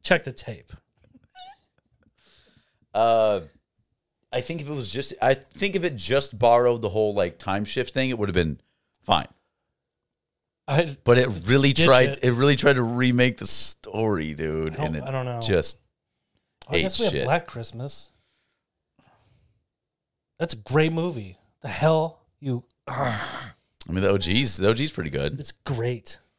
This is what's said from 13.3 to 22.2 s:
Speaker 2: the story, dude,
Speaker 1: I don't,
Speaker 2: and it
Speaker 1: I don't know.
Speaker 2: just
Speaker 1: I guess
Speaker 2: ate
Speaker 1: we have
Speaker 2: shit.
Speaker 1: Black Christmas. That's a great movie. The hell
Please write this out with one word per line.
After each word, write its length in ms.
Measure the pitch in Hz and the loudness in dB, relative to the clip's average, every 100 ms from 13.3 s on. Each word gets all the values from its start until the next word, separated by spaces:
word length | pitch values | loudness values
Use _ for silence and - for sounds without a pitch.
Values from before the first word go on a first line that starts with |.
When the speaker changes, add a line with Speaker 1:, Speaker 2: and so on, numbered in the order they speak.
| - | 2
Speaker 2:
the 80 | - | -4
story, 840 | - - - - 101 110 98 78 | -2 -2 -6 -10 -2 0 0 -4
dude, 400 | 73 78 78 78 | -4 -4 -4 -4
Speaker 1:
I 20 | 78 | -4
don't, 100 | 139 | -6
Speaker 2:
and 100 | 78 | -6
it 60 | |
Speaker 1:
I 60 | - | -6
don't 160 | 135 127 | -6 -6
know. 140 | 120 | -6
Speaker 2:
just 380 | 113 90 - - _ _ _ _ _ _ _ _ - | 0 0 0 -8 _ _ _ _ _ _ _ _ -2
Speaker 1:
I 120 | - | 0
guess 140 | 185 185 | 0 0
Speaker 2:
ate 40 | |
Speaker 1:
we 40 | 226 | -2
have 60 | |
Speaker 2:
shit. 100 | 95 | -2
Speaker 1:
Black 220 | 65 165 - | 0 -2 -4
Christmas. 640 | 120 113 117 135 - - _ _ _ _ _ _ _ _ _ _ _ _ _ _ _ _ _ _ _ _ _ _ _ | -12 -12 -12 -12 -12 -16 _ _ _ _ _ _ _ _ _ _ _ _ _ _ _ _ _ _ _ _ _ _ _
That's 160 | 165 | -6
a 40 | 117 | -6
great 340 | 104 135 160 | -2 0 0
movie. 440 | 165 175 139 98 92 _ _ | 0 -4 -6 -12 -18 _ _
The 80 | - | -12
hell 520 | 98 151 160 156 - | 0 2 2 0 -8